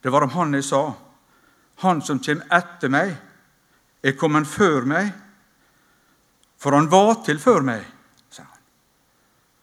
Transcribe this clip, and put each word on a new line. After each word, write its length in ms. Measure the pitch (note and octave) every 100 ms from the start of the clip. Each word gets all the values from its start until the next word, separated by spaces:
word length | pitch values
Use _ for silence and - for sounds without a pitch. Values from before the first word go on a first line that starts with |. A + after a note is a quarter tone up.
Det 80 | C3
var 160 | C#3 C#3+
om 60 | E3
han 180 | D#3+
jeg 140 | C#3 C3+
sa, 160 | C#3 D3 G#2+ - _ _ _ _ _ _ _
"Han 200 | F#3 E3 -
som 140 | C#3
kjem 220 | C#3+ D3+ -
etter 380 | F3 F3+ - C#3
meg, 240 | C#3 F#3+ D#3+ - _ _ _ _ _ _ _
er 100 | C3+
kommet 320 | C3+ D#3+ D3+ D3+
før 380 | - G3 C#3+ B2
meg, 220 | D#3+ G3+ F3+ - _ _ _ _ _ _ _ _ _ _ _ _ _
for 160 | C#3+ C#3+
han 100 | D#3
var 320 | F#3 G#3 A3 F#3
til 140 | D3
før 220 | B3+ G3 C3
meg", 160 | A2+ F#2 - _ _ _
sa 140 | - -
han. 180 | _ _ _ _ _ _ _ _ _ _ _